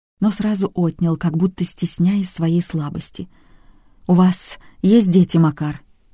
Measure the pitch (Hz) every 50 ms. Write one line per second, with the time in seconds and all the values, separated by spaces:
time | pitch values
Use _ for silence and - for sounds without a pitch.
0 | _ _ _ _ 196 220 208 - - 214 214 190 196 - - 180 175 160 156 -
1 | 175 165 160 147 - 175 156 160 180 190 185 - 180 - - - 180 170 - -
2 | 170 180 202 202 190 185 - - 165 165 165 175 175 - - 156 147 143 160 160
3 | - - - - 180 - _ _ _ _ - _ _ - - _ _ _ _ _
4 | - - 180 175 185 185 180 - - - - - - - - - - 185 220 240
5 | 202 180 175 185 175 - - 165 165 156 147 - 151 151 147 - - _ _ _
6 | _ _